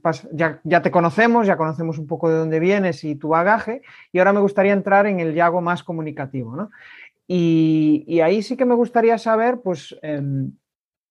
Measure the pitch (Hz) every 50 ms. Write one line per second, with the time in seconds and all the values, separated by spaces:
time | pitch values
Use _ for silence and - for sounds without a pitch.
0 | - 165 151 - - - 160 143 165 156 147 - - 156 175 170 - 170 139 175
1 | 170 165 135 208 226 233 233 240 214 196 170 147 160 156 151 165 165 165 156 160
2 | 151 139 170 160 175 165 160 160 160 160 160 160 165 185 202 202 190 180 165 -
3 | - 151 147 143 - 151 160 165 175 202 220 220 - 220 233 277 - - - -
4 | - _ - 180 185 196 202 208 202 196 202 202 190 202 202 196 190 196 196 202
5 | 202 214 196 175 165 160 151 170 170 170 170 180 170 170 175 - - - 170 160
6 | 156 151 143 147 139 131 139 131 120 113 123 160 214 208 - - - - - -
7 | - - _ _ _ - 180 175 170 165 165 160 160 160 156 156 156 151 151 147
8 | - - 165 170 160 170 196 220 202 - 254 254 254 247 240 233 240 240 - 233
9 | 226 226 233 214 - 226 220 220 226 247 254 240 - 190 175 139 - - - -
10 | - 151 147 143 143 139 139 135 135 135 - _ _ _ _ _ _ _ _ _
11 | _ _